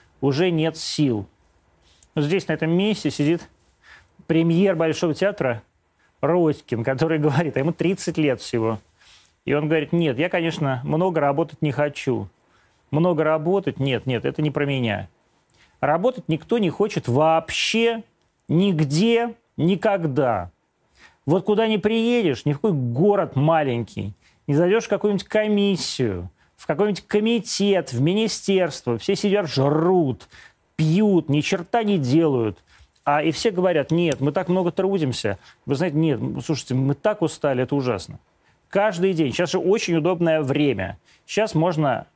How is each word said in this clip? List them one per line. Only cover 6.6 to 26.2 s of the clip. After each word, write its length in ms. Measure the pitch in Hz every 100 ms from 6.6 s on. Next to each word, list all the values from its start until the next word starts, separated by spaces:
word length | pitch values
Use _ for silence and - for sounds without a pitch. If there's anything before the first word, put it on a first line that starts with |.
| - 113
который 340 | 117 135 160 160
говорит, 380 | 147 131 160 135
а 40 |
ему 120 | 147
тридцать 440 | - 170 190 - 160
лет 240 | 147 120
всего. 380 | - 120 110 107 - _ - - _ _
И 100 | -
он 120 | 147 151
говорит: 240 | 160 143
«Нет, 260 | 170 160 120
я, 100 | 175
конечно, 520 | 180 165 160 143 127
много 360 | 143 151 185 165
работать 420 | 143 139 165 -
не 100 | 151
хочу». 560 | 135 147 143 - 113 - _ _ _ _ _ _
Много 320 | 147 180 160
работать? 560 | 156 160 156 196 185 -
Нет, 280 | 135 117 131
нет, 180 | 117
это 160 | 131 135
не 100 | 151
про 140 | 139
меня. 440 | 143 135 117 98 90 _ _ _ _ _ _ _
Работать 440 | 139 165 233 247 -
никто 300 | 127 - 233
не 140 | 185
хочет 360 | - 214 - -
вообще 960 | 123 156 160 160 - - 220 233 226 - _ _ _ -
нигде, 840 | 151 202 160 147 151 226 233 233 - _ -
никогда. 920 | 160 196 220 196 165 131 127 104 87 - _ _ _ _ - _ -
Вот 180 | 180
куда 240 | - 208 226
ни 80 | 214
приедешь, 680 | 214 226 226 240 185 123 147
ни 80 |
в 20 | 143
какой 160 | -
город 640 | 151 123 117 202 202 165 135
маленький, 760 | 147 165 139 120 113 - 101 - _ _ -
не 80 |
зайдешь 320 | 143 175 220 220
в 20 |
какую-нибудь 400 | 202 208 196 -
комиссию, 1040 | 214 214 208 202 185 - - 120 90